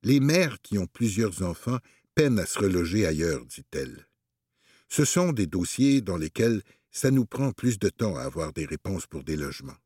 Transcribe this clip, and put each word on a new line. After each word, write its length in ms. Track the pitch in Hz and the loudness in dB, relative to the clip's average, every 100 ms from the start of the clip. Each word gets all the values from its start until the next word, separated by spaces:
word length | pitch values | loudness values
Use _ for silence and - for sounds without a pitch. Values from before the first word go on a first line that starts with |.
les 180 | 104 143 | 4 4
mères 420 | 139 170 170 107 | 6 4 2 -2
qui 160 | - 104 | -4 -2
ont 80 | 90 | -2
plusieurs 560 | - 117 98 110 85 | 0 0 2 0 0
enfants 360 | 92 82 - 123 _ _ _ | -4 -4 -4 -6 _ _ _
peinent 240 | - 147 113 | 2 4 4
à 80 | 82 | 0
se 120 | - | 0
reloger 480 | 101 90 85 101 92 | 2 2 0 2 2
ailleurs, 380 | 78 85 71 | 2 0 -2
dit-elle. 600 | 62 - - - 65 62 - _ _ _ _ _ _ _ _ | -6 -18 -10 -8 -8 -12 -20 _ _ _ _ _ _ _ _
Ce 160 | - | 0
sont 280 | 143 - 180 | 2 2 2
des 140 | 135 90 | 0 0
dossiers 540 | 131 131 - 139 139 | 0 -4 2 4 4
dans 160 | 98 87 | 0 -4
lesquels 460 | 80 - 117 110 - _ _ | -4 0 2 2 -4 _ _
ça 200 | - 135 | 0 2
nous 160 | 135 117 | 4 2
prend 260 | - 135 | -2 -4
plus 260 | - 123 107 | 0 -2 0
de 100 | 101 | -2
temps 280 | - 113 76 | 0 -4 -2
à 60 | |
avoir 300 | 67 73 78 | -6 -4 -6
des 120 | 73 | -4
réponses 420 | 73 78 - 95 - | -6 -6 -6 -6 -6
pour 180 | 73 | -12
des 120 | 69 76 | -6 -4
logements. 400 | 71 69 67 65 | -4 -8 -14 -18